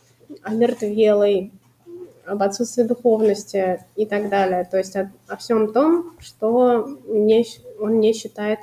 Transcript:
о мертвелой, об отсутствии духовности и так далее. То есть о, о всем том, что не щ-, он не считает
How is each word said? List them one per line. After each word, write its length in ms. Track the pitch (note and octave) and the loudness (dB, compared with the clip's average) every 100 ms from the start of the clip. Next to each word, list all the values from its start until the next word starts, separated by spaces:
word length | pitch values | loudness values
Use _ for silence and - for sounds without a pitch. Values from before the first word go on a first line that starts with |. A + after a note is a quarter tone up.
| _ _ - D4 | _ _ -20 -16
о 80 | G#3+ | -6
мертвелой, 1040 | A3 A#3+ A#3 G#3 G#3 G#3+ G#3 G3+ G3 G3 - _ _ - F4+ F4+ - | 0 0 0 -4 2 4 4 4 2 -2 -16 _ _ -20 -20 -20 -18
об 180 | F3 G#3 | -8 -2
отсутствии 400 | G3 G3+ A#3 A#3+ | -2 -2 -4 -2
духовности 1000 | A3+ A#3+ A#3+ A3 A3 G3+ - G3+ F#3 F3 - | -2 0 0 2 2 0 -4 -2 -2 -4 -8
и 100 | - | -6
так 240 | G#3+ G#3 G#3 | -4 -2 -2
далее. 380 | G3 F#3 F3+ F3+ | 0 0 -2 -2
То 100 | F#3+ | -4
есть 180 | F#3+ G3 | -4 -6
о, 140 | G3 - - | -6 -10 -16
о 80 | G3 | -14
всем 360 | - A3 G#3+ | -2 0 2
том, 440 | A3+ D#4 E4+ - - | 2 2 2 -2 -16
что 800 | - - A3 A#3+ B3 A#3 C#4 D4 - | -20 -6 0 2 4 2 -2 -10 -4
не 380 | G#3+ G#3+ A3 | 0 4 2
щ-, 180 | A3+ - - G#3 | 0 -8 -20 -8
он 200 | G#3+ A3+ | -2 2
не 120 | G#3+ | 2
считает 460 | A3 G#3+ - G#3 G#3+ | 0 -6 -8 -4 -6